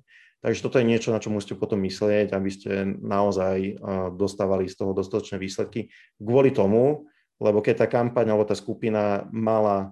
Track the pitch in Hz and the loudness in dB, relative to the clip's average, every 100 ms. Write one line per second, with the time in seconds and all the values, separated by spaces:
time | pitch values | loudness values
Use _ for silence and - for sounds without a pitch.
0 | _ - _ _ 117 113 127 139 117 113 | _ -20 _ _ -4 -2 0 2 4 2
1 | 120 110 113 104 98 98 107 104 95 - | 0 -2 -2 -6 -6 -6 -4 -2 -2 0
2 | 104 104 101 98 95 98 101 98 98 98 | 2 2 2 -2 -4 -6 -6 -4 -2 -4
3 | 107 101 101 98 95 95 98 - 101 95 | -2 2 2 2 0 0 -2 -6 -6 -4
4 | 92 90 98 - 98 95 92 - 98 95 | -4 -2 -4 -2 0 0 -2 -4 -4 -4
5 | 95 107 - 95 95 107 104 117 101 - | -2 -4 -4 -8 -8 -6 -6 -6 -10 -14
6 | - - 107 131 135 131 98 113 135 151 | -20 -12 2 4 4 4 4 6 4 0
7 | - _ _ - 107 104 110 113 113 120 | -6 _ _ -2 2 2 2 2 2 2
8 | 120 123 110 107 107 98 - 104 117 107 | 0 0 2 2 2 -2 -6 -4 -2 0
9 | 104 101 - 113 110 110 107 98 98 | 0 -2 -4 -4 0 2 2 2 -2